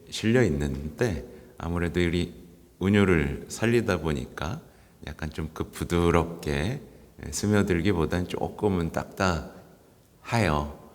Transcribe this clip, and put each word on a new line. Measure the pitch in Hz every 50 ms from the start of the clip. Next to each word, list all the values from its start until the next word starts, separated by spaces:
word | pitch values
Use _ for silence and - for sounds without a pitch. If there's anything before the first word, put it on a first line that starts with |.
| - -
실려 | - - - 110 113 127 120
있는데, | 95 76 69 73 71 67 67 73 78 - - 127 117 90 71 - - - - - - - -
아무래도 | - 82 85 87 85 85 80 85
우리 | 87 85 82 87 90 87 - - - - - - - - - - 90
은유를 | 95 101 104 101 92 90 80 73 71 71 - - -
살리다 | - - 110 113 117 120 104 - 95 87
보니까 | 78 82 76 67 60 - - - - 80 113 165 - - - - - - - - -
약간 | - - - - 78
좀 | - - 80 76 -
그 | - 80 -
부드럽게 | - - 80 - 87 85 85 85 82 85 80 85 85 - - 76 71 69 76 107 135 143 - - - - - - - - 73 69
스며들기보단 | 73 - - 104 107 104 98 - 92 85 82 101 101 85 78 73 87 87 90
조금은 | - - - - 78 - - 101 104 95 90 82 82
딱딱해요. | - - - - - - 101 92 87 80 69 - - - - - - - - _ _ _ _ _ _ _ - - - 117 107 85 73 73 73 73 - - - - -